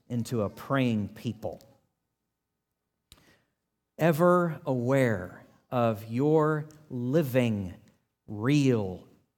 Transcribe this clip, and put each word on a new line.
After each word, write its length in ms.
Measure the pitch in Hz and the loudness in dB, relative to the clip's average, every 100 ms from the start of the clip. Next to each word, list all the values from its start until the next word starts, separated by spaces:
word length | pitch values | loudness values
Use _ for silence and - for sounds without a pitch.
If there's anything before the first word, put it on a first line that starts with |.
| - | -8
into 340 | 120 113 120 | -6 -4 -2
a 60 | 98 | -4
praying 600 | - - 135 127 110 101 | -6 -4 0 0 0 -4
people, 520 | - 120 104 98 - - _ _ _ _ _ _ _ _ _ _ _ _ _ _ - _ _ _ _ _ _ _ - | -8 -8 -8 -10 -12 -20 _ _ _ _ _ _ _ _ _ _ _ _ _ _ -20 _ _ _ _ _ _ _ 0
ever 640 | 160 151 175 180 175 151 | 2 4 4 4 2 -4
aware 800 | - 131 120 135 127 101 90 - - _ - | -4 -2 0 2 2 0 -6 -14 -20 _ -6
of 340 | 127 117 107 110 | -2 0 -2 -6
your 580 | 117 147 156 151 156 151 - - | -2 2 4 2 0 -6 -16 -12
living, 840 | 127 120 151 143 123 120 104 92 90 _ _ _ _ - | -8 -2 0 2 2 2 0 -4 -10 _ _ _ _ -14
real 760 | 107 113 147 135 117 98 90 - _ _ | -6 2 4 4 2 0 -8 -16 _ _